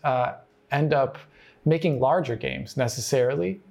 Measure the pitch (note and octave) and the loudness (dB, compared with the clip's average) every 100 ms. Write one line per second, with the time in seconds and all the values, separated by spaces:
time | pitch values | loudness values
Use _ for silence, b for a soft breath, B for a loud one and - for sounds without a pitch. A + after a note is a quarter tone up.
0 | D3 B2+ B2 - - _ _ C#3 D3+ D3 | -2 0 0 -4 -16 _ _ -2 2 2
1 | B2+ - - B B B D3+ D#3+ E3+ C3+ | 0 -4 -20 B B B 0 2 2 2
2 | C3 F3 C3+ A2+ C2 - - - A#2+ B2 | 2 2 0 -4 -6 -6 -8 -2 -2 -2
3 | A2+ C3+ B2 C#3+ F3+ F#3+ - | -2 2 2 0 -2 -6 -6